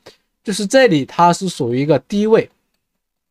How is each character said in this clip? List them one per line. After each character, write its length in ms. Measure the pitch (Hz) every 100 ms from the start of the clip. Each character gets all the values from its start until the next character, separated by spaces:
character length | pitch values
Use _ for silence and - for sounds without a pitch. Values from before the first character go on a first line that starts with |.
| - _ _ _
就 100 | -
是 140 | 196 202
这 200 | 269 247
里 200 | 151 127
它 260 | - 175
是 160 | 170 190
属 240 | - 120
于 80 | 123
一 60 | 147
个 120 | 151
低 280 | - 202 214
位， 240 | 220 - _ _ _ _ _ _ _ _